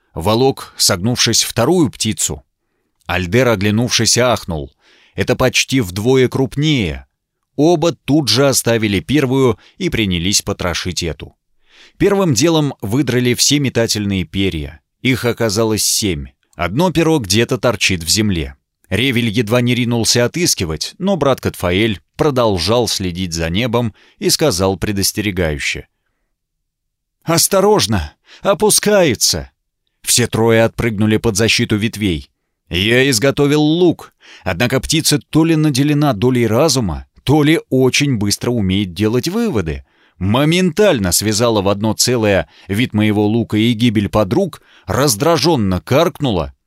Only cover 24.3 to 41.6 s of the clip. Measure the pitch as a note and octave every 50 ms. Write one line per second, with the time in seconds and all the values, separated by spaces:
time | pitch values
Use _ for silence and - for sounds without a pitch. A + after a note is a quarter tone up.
24.3 | - - D#3+ D3 G2 E2+ F#2+ F#2+ F#2+ E2+ - G2+ G2+ G2 F#2 - - G#2+ G2 G#2
25.3 | F#2 F2+ F2 D#2 D2+ C2+ - - - - - _ _ _ _ _ _ _ _ _
26.3 | _ _ _ _ _ _ _ _ _ _ _ _ _ _ _ _ _ _ _ -
27.3 | E3 E3 - - G3+ F#3+ F#3 G#3 G#3+ F3 - - A2+ F#2 D#2 D2+ - _ _ _
28.3 | - - - F#3+ G3+ - G#3+ G#3 - - - G3+ G#3 G3 F3 D3 G#2 - - -
29.3 | - E2 C2+ - _ _ _ _ _ _ _ _ _ _ - - - - A#2 G#2+
30.3 | - - A2+ A#2 A2+ A2+ A2+ A2 - - - A#2+ A2 F#2+ A2 G#2+ A2 G#2+ - A#2
31.3 | G2 F#2+ A#2 G#2+ - - A#2+ G#2 A2+ G#2 G#2 A2+ - G2+ G#2+ F#2+ E2 D2 - -
32.3 | _ _ _ _ _ _ _ _ E2 F2 G2 A2 A#2 B2+ C3 C#3+ C3 G#2 C3+ C#3
33.3 | - - C#3+ C#3+ C#3+ D3+ D3+ D3+ D#3+ F3 F#3 E3+ - - - - _ _ _ -
34.3 | - - _ F#2 F#2 E2 B2 A#2+ C3 B2+ - - D3+ D#3+ D#3 - D3+ C3+ - _
35.3 | - D3+ E3 E3 E3 D#3 D#3 D#3 C3+ B2 C#3+ D3+ C#3 D3 D3+ C#3+ A#2+ F#2+ A2+ B2+
36.3 | B2+ B2 A#2 G#2+ G#2+ A#2+ D#3+ E3 B2 C3 A#2 F2+ D2+ C2+ - _ _ _ _ -
37.3 | C#3 D#3 C#3+ D3 E3 D#3+ - _ C3 C3 C3 B2+ - - D3 C#3+ B2+ G2+ G#2 G2+
38.3 | - - - A#2+ B2 A#2 G2+ F#2 F#2+ G2+ G#2 F#2 E2 F2 G#2+ G#2+ A2+ B2 - E3
39.3 | F#3 A#3 A#3 G#3+ C#3+ G#2+ E2+ D#2+ D2 C2+ - _ _ _ _ _ _ _ F2+ G2
40.3 | A2 C3 D3 D#3 E3+ F#3 F#3 F3 D#3 - G#3+ G3+ D#3 A#2 G2 F#2 - - G2+ G#2+
41.3 | G#2+ F#2+ B2 A#2+ A2+ G#2